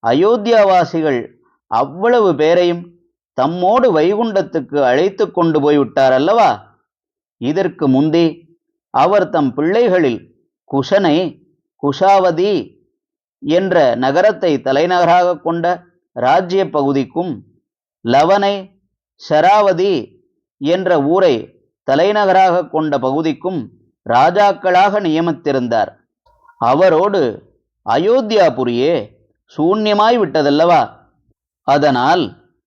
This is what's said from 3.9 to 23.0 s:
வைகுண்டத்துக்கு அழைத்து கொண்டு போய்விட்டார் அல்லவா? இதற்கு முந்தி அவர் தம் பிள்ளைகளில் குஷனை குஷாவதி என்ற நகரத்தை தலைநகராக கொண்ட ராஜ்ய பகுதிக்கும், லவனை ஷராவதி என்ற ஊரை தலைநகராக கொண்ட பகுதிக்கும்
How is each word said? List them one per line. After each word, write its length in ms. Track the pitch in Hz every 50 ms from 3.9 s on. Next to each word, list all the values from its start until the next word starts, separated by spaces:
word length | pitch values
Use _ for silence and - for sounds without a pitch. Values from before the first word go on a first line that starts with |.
| 180 156
வைகுண்டத்துக்கு 840 | 151 180 208 208 233 226 202 196 185 - - 160 131 - 139 147 139
அழைத்து 480 | 123 127 139 175 202 196 - 214 170
கொண்டு 300 | - 180 170 165 156 156
போய்விட்டார் 520 | 139 147 147 147 135 110 - 131 135 131 131
அல்லவா? 640 | 131 143 175 220 240 208 147 113 98 - - _ _ _ _ _ _ _ _ _ _ _ _ _
இதற்கு 520 | - - 165 147 185 190 180 180 - 156 135
முந்தி 680 | 131 131 147 156 151 170 170 160 151 - - _ _ _ _ _ _ _ _ _
அவர் 380 | - 123 147 175 202 208 185 -
தம் 260 | - 165 147 131 -
பிள்ளைகளில் 680 | 143 151 170 196 226 247 226 180 180 160 135 117 101 - - _ _ _ _ _ _ _ - -
குஷனை 760 | 139 135 - 196 202 190 165 147 165 185 156 - - _ _ _ _ _ _ _ _ -
குஷாவதி 960 | 143 - - 190 196 196 196 185 180 165 156 185 208 202 151 101 - - _ _ _ _ _ _ _ _ _ _ _ _ _
என்ற 560 | - 143 156 180 190 190 180 170 170 - 117
நகரத்தை 680 | 117 127 135 139 170 185 214 208 170 190 175 147 127
தலைநகராக 800 | - 131 131 139 165 175 185 175 175 165 170 180 180 180 175 147
கொண்ட 460 | - 165 165 170 170 175 180 170 - _ _ _ _ _ -
ராஜ்ய 580 | 120 123 127 151 170 190 170 180 196 190 151
பகுதிக்கும், 760 | 135 151 139 139 139 139 131 - - 160 175 185 131 98 - _ _ _ _ _ _ _ _ _ _ _ - 117
லவனை 460 | 120 139 151 170 196 202 196 202 202 196 190 190 _ _ _ _ _ _ _ _ _ _ - -
ஷராவதி 920 | 151 151 156 185 202 214 208 196 180 165 185 202 185 135 104 - _ _ _ _ _ _ _ _ _ -
என்ற 440 | 131 147 170 190 190 180 175 151 139
ஊரை 320 | 147 170 190 190 170 131 110 - - _ _ _ _ _ _ _
தலைநகராக 840 | - 135 147 175 202 208 208 202 190 180 190 190 185 170 180 165 135
கொண்ட 300 | - 156 156 156 143
பகுதிக்கும் 720 | 135